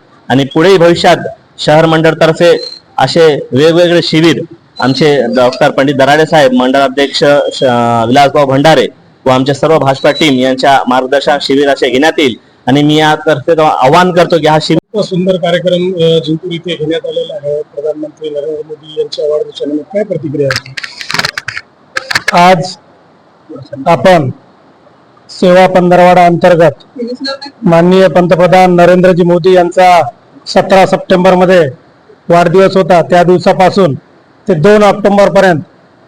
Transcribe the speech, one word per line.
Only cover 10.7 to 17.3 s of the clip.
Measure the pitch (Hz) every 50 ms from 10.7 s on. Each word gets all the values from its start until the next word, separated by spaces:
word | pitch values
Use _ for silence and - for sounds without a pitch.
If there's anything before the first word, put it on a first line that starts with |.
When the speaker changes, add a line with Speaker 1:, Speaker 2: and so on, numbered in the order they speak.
| 139 131 - 123
Speaker 1:
मार्गदर्शन | 127 131 127 127 139 139 - 160 147 143
शिबिर | - - 135 139 147 139
असे | 139 - 156 131
घेण्यात | 117 131 147 - - -
येईल. | 156 127 107 - _ _ _ _ _ -
आणि | 135 143 147
मी | 147 151
यातर्फे | 156 156 151 151 151 - 160 151 139 127 - 165 156
तो |
आवाहन | 156 156 - - 120 135 151 175 180 180
करतो | 170 175 170 165 180 160
की | 147 151
हा | 156 156
शिबिर | 156 - 165 160 - _ -
Speaker 2:
इतका | 214 185 -
सुंदर | 190 175 185 185 185
कार्यक्रम, | 175 170 170 175 175 170 180 180 175 180 185 190
अ, | 170 165 165 165 160 143
जिंतूर | 151 160 160 - 180
इथे | 170 165 - 180 165 143
घेण्यात | 151 147 165 165 160 165
आलेला | 156 170 165 165